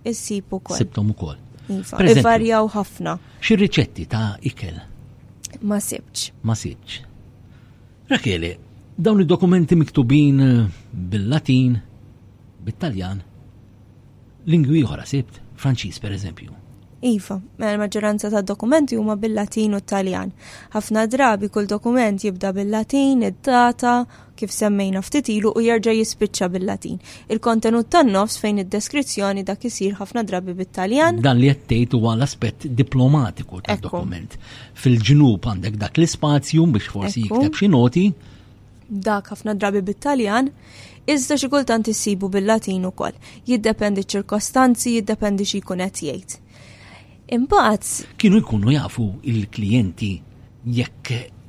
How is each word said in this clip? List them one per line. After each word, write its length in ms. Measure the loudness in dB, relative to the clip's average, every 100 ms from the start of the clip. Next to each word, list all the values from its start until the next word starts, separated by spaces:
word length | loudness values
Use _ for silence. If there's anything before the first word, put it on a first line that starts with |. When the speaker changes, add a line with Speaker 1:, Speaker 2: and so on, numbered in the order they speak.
Speaker 1:
issib 460 | -8 -8 -6 -8 -6
ukoll. 240 | -10 -6 -4
Speaker 2:
Sibtom 340 | -4 -2 -2
ukoll. 240 | -2 -8 -12 -20 -16 -10
Speaker 1:
Iva, 280 | -8 -6 2
Speaker 2:
Per 100 | 6
eżempju, 140 | 6
Speaker 1:
ivarjaw 480 | 6 4 2 2 0
ħafna. 500 | -2 -6 -6 -8 -8 -10 -6
Speaker 2:
xi 160 | 2 4
riċetti 520 | 4 2 -2 -4 -6
ta' 280 | -4 -4 -4
ikel? 380 | -8 -8 -10 -12 -16 -20 -20 -20 -20 -16 -16 -8
Speaker 1:
Ma 160 | -4 -4
sibx. 520 | -4 -10 -12 -10 -10 -6
Speaker 2:
Ma 120 | -4
sibx. 460 | -4 -6 -12 -16 -16 -18 -20 -20 -20 -20 -20 -20 -20 -20 _ -2
Rachele, 460 | -2 0 -2 -4 -8 -16 -20 -14 -2
dawn 240 | 2 4
id-dokumenti 540 | 4 4 4 4 4 4
miktubin, 640 | 4 2 4 6 6 6
eh, 260 | 6 4 2 -2 -12
bil-Latin, 840 | -10 -6 -4 -2 -2 2 2 2 0 -4 -18 -20 -20 -20 -20 -20 -16
bit-Taljan, 580 | -12 -8 -6 -6 -6 -8 -12 -20 -20 -20 -20 -20 -20 -20 -20 -20 -20 -12 -2
lingwi 360 | 0 2 2
oħra 220 | 0 -4 -6
sibt, 320 | -6 -6 -12 -20 -6
Franċiż 440 | -2 -2 -4 -10
per 100 | -8
eżempju. 400 | -8 -10 -12 -18 -20 -20 -20 -20 -6
Speaker 1:
Iva, 380 | -2 -2 -4 -10 -10 -6
mela 140 | -4
l-maġġoranza 540 | -2 -4 -2 -2 -2 -2
ta' 120 | -2
dokumenti 520 | -2 -4 2 2 2
huma 220 | 0 -2 -2
bil-Latin 580 | -2 -2 -2 -2 -2
u 60 | -2
t-Taljan. 500 | -2 -2 -2 -4 -8 -12 -18 -20 -10
Ħafna 380 | -8 -2 0 0
drabi 380 | 2 2 2 -2
kull 160 | -4 -2
dokument 560 | -2 0 2 2 0
jibda 300 | -4 -4 -4
bil-Latin, 720 | -4 -2 -2 -2 0 2 2 0
id-data, 800 | -2 0 4 4 2 0 0 -2 -10 -20 -10
kif 140 | -8
semmejna 520 | -2 0 0 0 -4
ftit 260 | -2 -2 0
ilu, 220 | 0 0
u 120 | 2
jerġa' 320 | 2 2 2 2
jispiċċa 520 | 0 -2 -4 -2 -2
bil-Latin. 500 | -2 -4 -6 -8 -10 -12 -18 -6
Il-kontenut 600 | -2 0 0 2 0 2
tan-nofs 480 | 4 4 4 0 -2
fejn 220 | -2 -2
id-deskrizzjoni 800 | -2 -6 -4 -4 -4 -2 -4 -4
dak 200 | -6 -6 -6
isir 300 | -4 -4 -4
ħafna 240 | -6 -6
drabi 300 | -4 -4 -6
bit-Taljan. 640 | -8 -8 -6 -2 2 2 2
Speaker 2:
Dan 180 | 4 4
li 80 | 4
qed 160 | 2 0
tgħid 300 | 0 2 2
huwa 160 | 2
l-aspett 540 | 0 -2 -2 -6 -6 -4
diplomatiku 880 | -2 0 2 4 4 0 -6 -14 -10
Speaker 1:
Ekku. 80 | -6
Speaker 2:
tad-dokument. 720 | -6 -6 -8 -8 -8 -12 -16 -18 -20 -20
Fil-ġnub 680 | -2 2 4 6 6 6 4
għandek 360 | -2 -6 -6 -6
dak 200 | -4 0
l-ispazju 680 | 0 0 0 0 2 2 4
biex 160 | 2 -2
forsi 380 | -6 -4 -4
Speaker 1:
Ekku. 100 | -2
Speaker 2:
jikteb 240 | 0 0 2
xi 100 | 4
noti. 380 | 6 4 4 2 0 -8 -20 -20 -20 -20 -20 -12
Speaker 1:
Dak 380 | -6 -2 -2 -4
ħafna 220 | -10 -6 -2
drabi 240 | -2 -2
bit-Taljan, 720 | -2 -4 -2 0 0 0 -2 -4 -20 -20 -20 -8 -2
iżda 240 | 0 0
xi 160 | -2 0
kultant 380 | 0 2 0 0
issibu 380 | -2 -2 -2 -2
bil-Latin 560 | 0 2 0 0 -4 -4
ukoll. 320 | -6 -8 -8 -18 -10
Jiddependi 640 | -2 0 0 0 -2 -2 -4
ċ-ċirkostanzi, 880 | -6 -4 -4 0 2 4 4 0 -2
jiddependi 420 | -2 -2 -2 -2
xi 140 | -2 -4
jkun 200 | -6 -6
qed 200 | -6 -6 -8
jgħid. 320 | -8 -12 -18 -20 -20 -20 -20 -20 -20 -20 -20 -4
Imbagħad 540 | -2 2 4 4 2 -2 -8 -10 2
Speaker 2:
Kienu 220 | 4 4
jkunu 300 | 4 0 2
jafu 320 | 2 0 -4 -4 -4
il-klijenti 840 | -4 -2 -2 -4 0 2 0 -2 -6 -6 -12 -20 -20 -12 -4
jekk 460 | -2 -4 -6 -8 -8 -8 -18